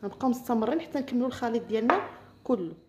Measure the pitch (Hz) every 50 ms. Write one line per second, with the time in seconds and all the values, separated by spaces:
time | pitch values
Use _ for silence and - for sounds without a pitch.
0 | - 196 - - 262 254 233 247 - - 240 226 220 226 294 330 - - - 285
1 | 262 - 240 247 247 254 247 - 254 233 226 233 - - 214 220 220 254 339 403
2 | - - - - - - - - - - 254 190 175 160 165 - -